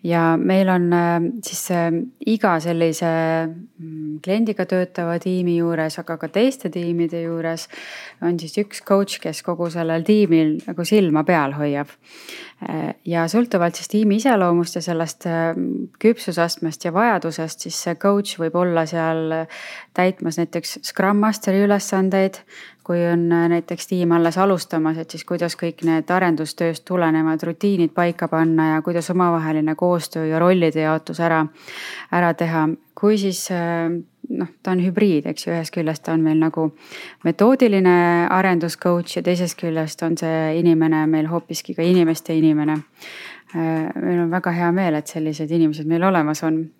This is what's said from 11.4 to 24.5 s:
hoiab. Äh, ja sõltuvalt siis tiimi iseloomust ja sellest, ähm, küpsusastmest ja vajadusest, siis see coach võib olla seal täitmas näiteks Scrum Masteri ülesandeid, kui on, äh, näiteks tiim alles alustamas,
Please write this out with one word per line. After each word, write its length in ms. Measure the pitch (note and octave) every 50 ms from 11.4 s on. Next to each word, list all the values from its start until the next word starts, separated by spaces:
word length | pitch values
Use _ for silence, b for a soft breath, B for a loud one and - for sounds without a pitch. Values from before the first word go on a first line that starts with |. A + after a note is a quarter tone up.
| D3 C3+ C#3+
hoiab. 320 | D3 D3 D3 C#3+ C#3+ D#3 - - _ B B B B B B B B B B B _ -
Äh, 260 | - - D#3+ D3+ - - _ _
ja 200 | E3+ E3+ E3+ E3 E3+
sõltuvalt 480 | F#3 A3+ A#3+ A#3 G#3+ F#3 E3+ E3+ E3+ -
siis 80 | -
tiimi 320 | - - G#3 A3 G#3 G3 A3+
iseloomust 560 | A3+ C#4 A#3+ G3+ F#3 F3 E3+ F3 E3+ E3+ -
ja 60 | F3+
sellest, 460 | E3 F3+ E3+ D#3+ E3 D#3+ - _ -
ähm, 600 | F3 E3 E3 E3 E3 E3 F3+ F3+ - - - - F3+ _ _
küpsusastmest 840 | - A3 A#3 - - - E3+ E3+ E3+ E3+ - - E3+ D#3+ D3+ - -
ja 80 | F3 E3
vajadusest, 720 | F#3 A3+ A#3+ G#3+ F3+ - E3 D#3 - D#3+ D#3+ - - -
siis 120 | E3+ - - -
see 80 | F3+ E3+
coach 440 | D#3+ - G3+ G3+ G3+ G3+ G3+ - -
võib 160 | E3 D#3+ D#3+ F3
olla 260 | F3+ F3+ E3+ E3 D#3+
seal 640 | D#3 F3 E3+ D#3+ D#3+ D#3+ D#3+ D#3+ D#3 D#3+ D#3+ D#3+ B B B B B B B B B _
täitmas 440 | - F3+ F#3 F#3+ - - E3+ D#3
näiteks 420 | - E3+ - - - - - - - -
Scrum 400 | - - - G3 G3 G3+ G#3 G#3
Masteri 400 | A3 G#3 G#3+ - G3+ F#3 G3 G3+
ülesandeid, 800 | G3+ G3+ G3 G3 - G3+ F#3+ F#3+ F#3+ F#3+ G3 F#3+ F#3+ F#3+ - - B B B B B B B _
kui 160 | - F3 F3 E3+
on, 240 | E3+ E3+ E3+ E3+ E3+
äh, 180 | E3+ E3+ E3+ E3+
näiteks 380 | E3+ E3+ E3+ - F3 E3+ -
tiim 240 | - F#3+ F3+ F3 E3+
alles 260 | E3+ E3+ E3 E3+ E3
alustamas, 600 | F#3 F#3+ G3